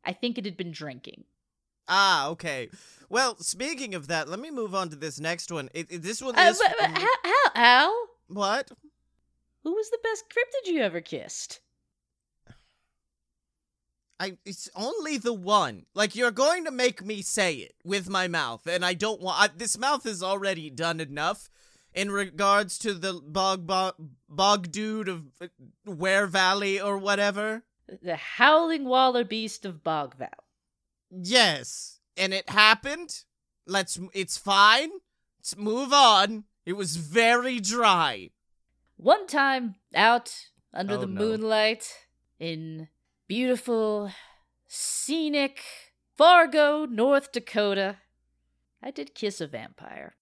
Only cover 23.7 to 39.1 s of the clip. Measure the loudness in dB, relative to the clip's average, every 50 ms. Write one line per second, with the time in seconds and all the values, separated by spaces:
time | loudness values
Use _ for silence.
23.7 | -2 -2 -2 -2 -6 _ -18 -20 -20 _ _ _ -2 2 4 4 4 4 0 -6
24.7 | -8 -6 -6 -4 -4 -6 -6 -6 -8 -8 -12 -18 _ _ -18 -18 _ _ -20 -20
25.7 | _ _ _ -12 -8 -4 0 2 2 2 2 2 2 2 4 4 2 2 0 -2
26.7 | -2 -2 -2 -4 -4 -2 0 0 0 2 2 0 0 -2 -6 -6 -6 -8 _ _
27.7 | _ _ _ -20 -20 -12 -8 -8 -6 -6 -8 -12 0 4 6 6 6 6 4 2
28.7 | -2 -4 -2 0 2 4 4 4 4 0 -2 -2 -4 -6 -6 -8 -10 -10 -12 -12
29.7 | -12 -8 _ -4 -2 -2 -4 -6 -10 -14 -14 -14 -14 -20 _ _ _ _ _ _
30.7 | _ _ _ _ _ _ _ _ -16 -12 -6 2 4 4 4 4 2 -2 -6 -10
31.7 | -12 -14 -14 -16 -18 _ _ _ _ -2 -2 -2 -2 -4 -6 0 6 8 8 8
32.7 | 8 4 2 -6 -6 -6 -8 -14 -16 -16 _ _ _ _ _ _ _ _ _ -4
33.7 | -2 -2 -2 -2 -8 -10 -12 -10 _ -8 -6 -6 -8 -8 -2 2 6 8 8 8
34.7 | 8 6 2 -4 -8 -16 _ _ _ _ _ _ _ _ _ -12 -10 -6 -4 -4
35.7 | -2 -2 0 4 6 8 8 8 8 8 4 2 0 -8 -12 _ _ _ _ -8
36.7 | -6 -6 -4 -6 -6 -8 -8 -2 2 4 4 6 4 4 2 -2 -4 -4 -4 -4
37.7 | -2 2 4 4 4 4 2 0 -2 -6 -12 -16 _ _ _ _ _ _ _ _
38.7 | _ _ _ _ _ -2 4 4